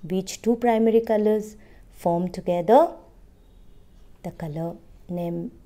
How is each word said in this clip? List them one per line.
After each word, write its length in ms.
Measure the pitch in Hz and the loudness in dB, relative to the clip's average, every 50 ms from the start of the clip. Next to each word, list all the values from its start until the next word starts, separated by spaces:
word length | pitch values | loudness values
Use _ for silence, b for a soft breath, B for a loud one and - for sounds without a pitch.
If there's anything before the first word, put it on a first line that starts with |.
| - | -8
which 400 | 160 180 190 190 190 - - - | -4 -4 -4 -4 -6 -10 -6 -2
two 140 | 214 240 | -2 -2
primary 440 | 233 233 240 226 220 226 226 220 226 | 2 2 2 2 4 2 4 4 2
colors 560 | 226 226 220 214 214 214 214 214 208 214 - b b b b b b b - | 2 4 0 2 4 2 2 0 -2 -6 -14 b b b b b b b -20
form 380 | - - 180 170 170 180 180 | -6 -2 -2 0 0 -2 -4
together? 600 | - - 180 - 180 175 175 170 220 269 330 349 - - - - - - - - - - - - - - - - - - - - - - - - - - - | -6 -8 -4 -2 -2 -2 2 6 6 6 6 4 0 -12 -20 -20 -20 -20 -20 -20 -20 -20 -20 -20 -20 -20 -20 -20 -20 -20 -20 -20 -20 -20 -20 -20 -20 -14 -14
The 80 | 175 | -14
color 460 | 175 - 170 160 147 160 165 170 170 - - - - - - - | -12 -10 -12 -10 -8 -6 -6 -8 -8 -12 -18 -20 -20 -20 -12 -8
name 440 | 180 175 175 170 170 170 170 - - - - | -6 -6 -4 -4 -6 -6 -8 -8 -12 -16 -20